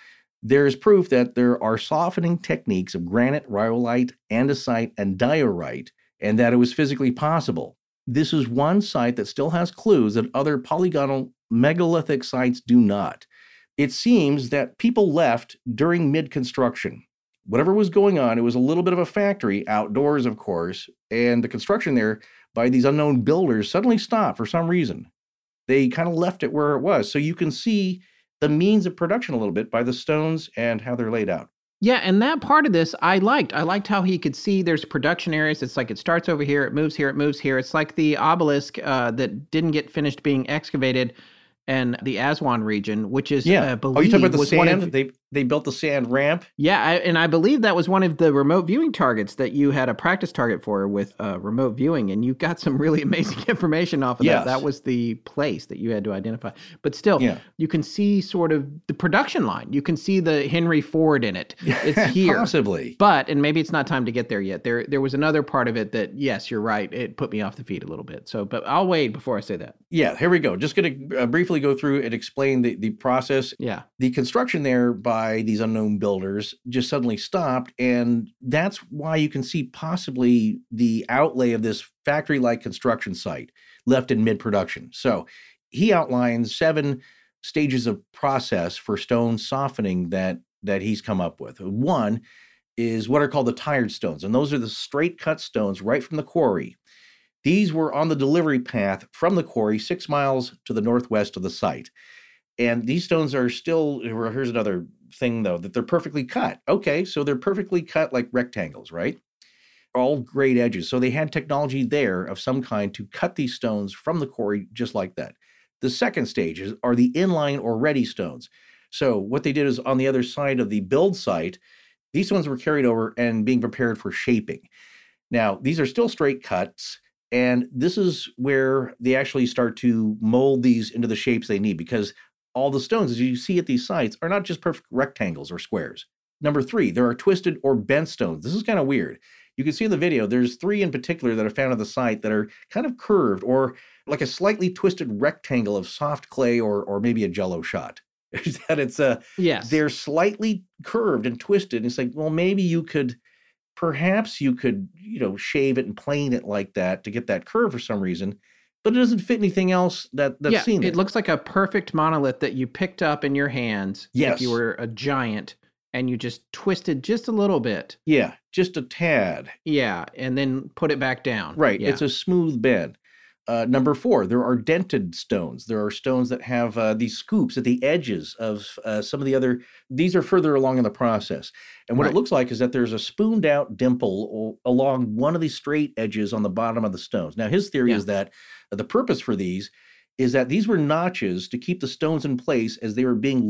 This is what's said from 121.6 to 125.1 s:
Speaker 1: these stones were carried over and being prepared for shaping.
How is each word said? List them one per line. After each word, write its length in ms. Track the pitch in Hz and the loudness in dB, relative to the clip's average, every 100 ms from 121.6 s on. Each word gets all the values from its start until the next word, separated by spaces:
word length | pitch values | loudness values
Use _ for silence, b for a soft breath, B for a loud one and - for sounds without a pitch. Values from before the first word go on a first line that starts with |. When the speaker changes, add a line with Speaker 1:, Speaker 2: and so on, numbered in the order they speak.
| b b b b _ | b b b b _
Speaker 1:
these 140 | 160 190 | -4 0
stones 220 | 196 147 | 0 0
were 80 | 127 | -4
carried 280 | 156 151 | 0 2
over 300 | 127 113 110 - | 2 2 0 -2
and 280 | 120 113 | 0 0
being 160 | 107 127 | 2 2
prepared 380 | 120 - 120 110 | 0 -2 -2 -2
for 120 | 98 | -6
shaping. 520 | - - 113 - 76 _ b b b b | -4 0 0 0 -10 _ b b b b